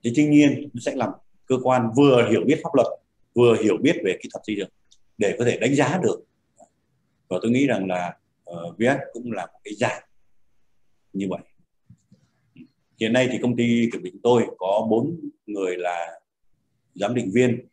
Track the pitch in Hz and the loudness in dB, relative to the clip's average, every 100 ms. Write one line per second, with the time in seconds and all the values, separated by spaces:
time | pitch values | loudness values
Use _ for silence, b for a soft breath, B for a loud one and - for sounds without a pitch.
0 | 113 120 151 147 147 - - 127 143 135 | 0 0 4 6 6 2 -8 -8 -6 -4
1 | 107 - _ _ _ 127 127 127 117 117 | -6 -6 _ _ _ -2 2 0 2 4
2 | 143 123 110 110 92 156 160 135 110 - | 6 6 4 2 2 -2 0 0 0 -4
3 | _ _ _ 117 120 107 107 - 135 170 | _ _ _ 4 4 4 2 2 0 0
4 | 95 87 - - - 101 95 _ _ _ | -2 -4 -8 -14 -8 -8 -8 _ _ _
5 | _ - 101 - 120 90 117 143 - 180 | _ -4 -2 0 0 0 0 2 0 0
6 | 117 - _ _ _ _ - _ _ _ | -2 -4 _ _ _ _ -20 _ _ _
7 | _ _ _ 90 117 127 139 104 95 90 | _ _ _ -4 0 0 0 -2 -2 -4
8 | 87 - _ _ - 85 85 82 120 139 | -6 -12 _ _ -18 -14 -14 -2 0 0
9 | - 117 123 101 85 _ - 104 117 - | -6 -14 -10 -10 -10 _ -18 -6 -4 -6
10 | _ _ _ _ _ _ _ _ _ _ | _ _ _ _ _ _ _ _ _ _
11 | _ 95 98 90 - _ _ _ _ - | _ -8 -6 -8 -12 _ _ _ _ -20
12 | _ _ _ _ _ - - _ _ _ | _ _ _ _ _ -20 -20 _ _ _
13 | 113 127 127 120 123 120 120 117 117 - | -2 0 0 -2 -2 0 0 2 0 -4
14 | 90 - 120 120 - - 92 101 110 110 | -12 -2 2 2 2 -4 -2 -2 0 0
15 | 143 170 - _ - 104 92 90 87 85 | -2 -6 -12 _ -10 -6 -4 -4 -6 -6
16 | 82 82 _ _ _ _ _ _ _ - | -10 -14 _ _ _ _ _ _ _ -6
17 | 101 123 95 110 123 113 - | -4 -2 0 2 2 0 -8